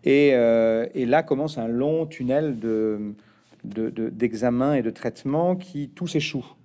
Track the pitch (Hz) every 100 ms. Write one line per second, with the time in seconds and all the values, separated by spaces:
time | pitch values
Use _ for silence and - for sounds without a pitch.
0 | - 139 143 131 117 117 113 113 120 -
1 | 120 143 160 135 156 151 113 120 143 160
2 | 156 - 127 139 156 117 113 110 110 104
3 | 104 104 _ _ _ _ - 101 110 -
4 | 113 107 117 107 120 120 135 143 113 -
5 | 123 - 135 147 175 180 - 143 139 -
6 | 170 151 147 139 117 -